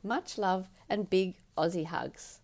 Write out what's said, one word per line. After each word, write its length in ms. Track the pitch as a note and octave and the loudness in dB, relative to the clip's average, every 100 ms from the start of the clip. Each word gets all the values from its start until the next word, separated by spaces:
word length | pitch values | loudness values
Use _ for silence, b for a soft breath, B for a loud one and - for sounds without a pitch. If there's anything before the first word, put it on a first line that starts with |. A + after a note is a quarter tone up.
Much 360 | G3 C4+ - - | -2 -2 -2 0
love 320 | G3 F#3+ F#3+ B B | 2 2 -2 B B
and 200 | G#3 G3 | -2 4
big 260 | F#3+ F#3+ - - - | 2 2 -4 -8 0
Aussie 300 | E3 F3+ D#3+ | 2 0 -2
hugs. 520 | E3+ - - - - | -4 -4 -8 -12 -14